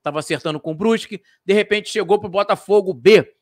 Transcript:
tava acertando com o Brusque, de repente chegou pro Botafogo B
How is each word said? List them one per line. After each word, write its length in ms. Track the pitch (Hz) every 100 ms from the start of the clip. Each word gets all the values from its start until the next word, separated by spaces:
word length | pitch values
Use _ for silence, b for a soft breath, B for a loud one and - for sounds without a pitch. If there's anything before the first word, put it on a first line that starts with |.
tava 200 | - 147
acertando 400 | 151 147 165 151
com 100 | 160
o 60 | 156
Brusque, 440 | 226 226 - 202 _ _
de 80 | -
repente 380 | 202 202 208 208
chegou 300 | - 175 202
pro 80 | 208
Botafogo 680 | 180 208 196 - 208 185
B 340 | 143 120 214 135 _